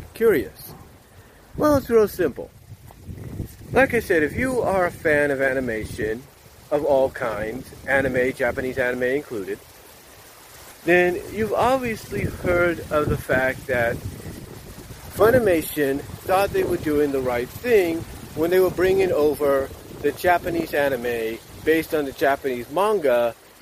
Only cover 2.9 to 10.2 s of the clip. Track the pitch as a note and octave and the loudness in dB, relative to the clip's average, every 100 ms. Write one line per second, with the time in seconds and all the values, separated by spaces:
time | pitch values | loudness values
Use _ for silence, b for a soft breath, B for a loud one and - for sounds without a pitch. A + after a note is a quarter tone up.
2.9 | - - - - - - - - - C4 | -20 -16 -14 -12 -10 -10 -12 -2 2 2
3.9 | A#3 G3+ E3+ D3 C#3+ C4 B3 - F#3+ F3 | 2 0 2 2 0 -2 0 0 2 0
4.9 | D#3 E3 D3 D3 C3+ C3+ C3 B2+ A2 G#2+ | 0 0 2 2 2 0 0 -2 -4 -6
5.9 | - G#2+ A2 C#3 - - - - D3+ D3 | -4 -4 -4 -10 -20 -20 -20 -4 -2 2
6.9 | C#3 C3 - B2 G#2+ A2 B2 C3 - - | 4 2 0 -4 -4 -6 -8 -12 -14 0
7.9 | C3+ C3+ B2+ B2+ C3 B2 A#2+ C3 B2+ B2 | 0 2 2 0 0 -2 -2 -4 -2 -2
8.9 | B2+ B2 C#3 D3 A#2 F#2 G#2 - - - | 0 0 -2 -4 -8 -6 -8 -12 -20 -20
9.9 | - - - | -20 -20 -20